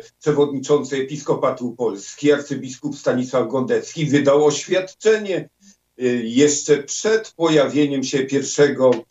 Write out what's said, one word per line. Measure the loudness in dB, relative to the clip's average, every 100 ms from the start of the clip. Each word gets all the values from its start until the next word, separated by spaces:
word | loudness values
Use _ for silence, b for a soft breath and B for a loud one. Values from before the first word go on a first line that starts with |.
| B _
przewodniczący | -2 2 0 -2 0 0 0 -6
Episkopatu | -6 -6 -4 -2 -2 -2 -8
Polski, | -4 -4 -4 -12 -2 2
arcybiskup | 2 0 -8 -8 -10 -10 -6
Stanisław | -2 -2 -2 -2 -2
Gondecki, | -4 -2 -2 -4 -6 0
wydał | 2 4 4 4
oświadczenie, | 0 -2 -4 -4 -2 2 2 0 -6 -6 _ b b _ -4
e, | -2 0
jeszcze | 0 4 4 2 2 0
przed | 0 -6 0 0 -2 -4
pojawieniem | 2 4 2 2 0 0
się | -2 -2
pierwszego | -2 -2 -2 2 2 4 2 2 -2